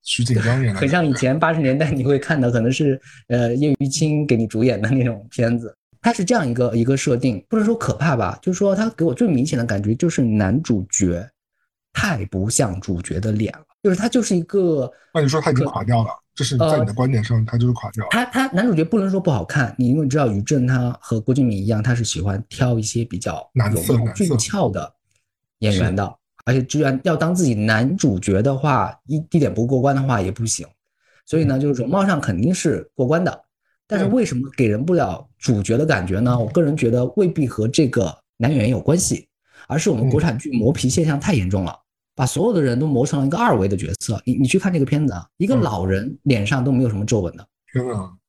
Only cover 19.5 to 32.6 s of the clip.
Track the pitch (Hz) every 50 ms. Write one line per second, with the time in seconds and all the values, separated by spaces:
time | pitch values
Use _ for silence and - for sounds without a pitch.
19.5 | - 147 131 104 104 - 127 120 127 156 156 135 131 156 143 120 101 101 101 -
20.5 | 151 139 123 123 131 127 123 120 123 - - - 120 113 104 - 131 139 135 120
21.5 | 107 98 98 104 113 107 110 120 123 120 117 - - 80 85 101 98 101 117 _
22.5 | - - 131 123 120 113 110 107 - 120 117 - - - - - 80 - - _
23.5 | _ 127 110 104 107 85 85 101 127 117 113 113 - - 208 175 147 113 - -
24.5 | - 202 175 117 95 87 76 - _ _ _ _ _ _ _ _ _ _ _ _
25.5 | _ _ 110 104 104 95 - - 90 98 101 95 - _ _ _ _ _ - -
26.5 | 131 135 127 131 - 151 151 139 131 131 - 185 156 - 165 165 180 180 180 139
27.5 | 117 104 104 110 110 110 120 135 175 196 - 147 101 90 - - 98 92 107 139
28.5 | 135 131 135 151 135 123 98 90 - _ _ - 143 156 160 - - 170 147 110
29.5 | 92 104 117 120 135 127 120 139 139 135 135 135 123 107 92 92 95 - 113 110
30.5 | - - 87 - _ _ _ _ _ _ _ _ _ _ _ - - 160 160 143
31.5 | 135 131 143 147 139 123 120 120 180 196 196 196 190 147 - - 95 87 107 156
32.5 | 185 -